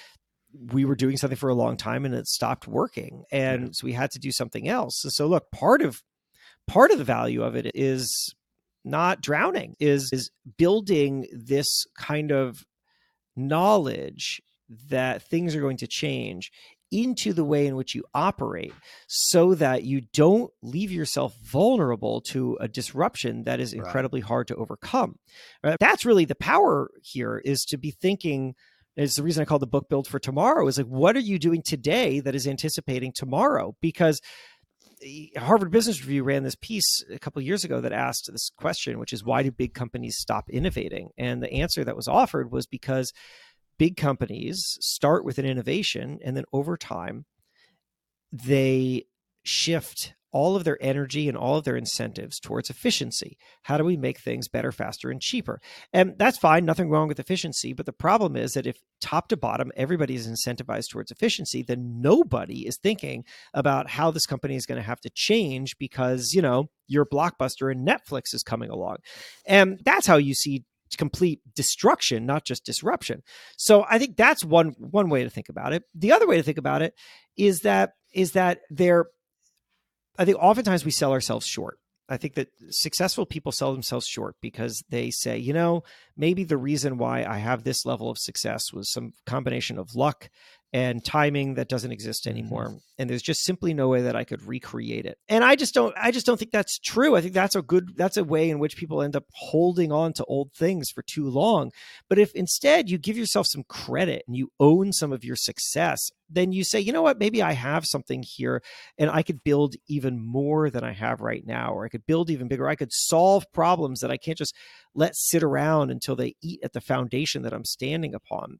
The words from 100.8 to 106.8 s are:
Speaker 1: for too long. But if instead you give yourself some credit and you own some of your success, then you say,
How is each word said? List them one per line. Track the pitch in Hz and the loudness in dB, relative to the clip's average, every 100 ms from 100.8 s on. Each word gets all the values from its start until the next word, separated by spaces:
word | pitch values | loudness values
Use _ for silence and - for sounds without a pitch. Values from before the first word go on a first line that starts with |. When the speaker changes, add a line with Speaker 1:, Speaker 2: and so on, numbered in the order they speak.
| 131 | -4
Speaker 1:
for | - | -10
too | - - 143 | -10 -4 -2
long. | 131 202 202 127 - - - - | 2 4 2 0 -8 -20 -12 0
But | 196 | 4
if | 208 | 4
instead | - 185 - 277 320 226 | 2 -2 2 6 6 4
you | 175 | -2
give | 147 214 | -2 -4
yourself | 226 214 185 | -2 0 0
some | 143 - | -2 -8
credit | - - 127 180 135 - | -12 -6 -2 0 -2 -6
and | 123 | -6
you | 131 - | -4 6
own | 143 170 196 | 8 8 4
some | 185 151 | 0 -2
of | 131 | -4
your | 123 123 | -6 -6
success, | - - - - 170 139 - _ _ | -6 -4 -6 0 0 0 -4 _ _
then | 160 185 | 0 0
you | 185 | 0
say, | 185 220 | 0 0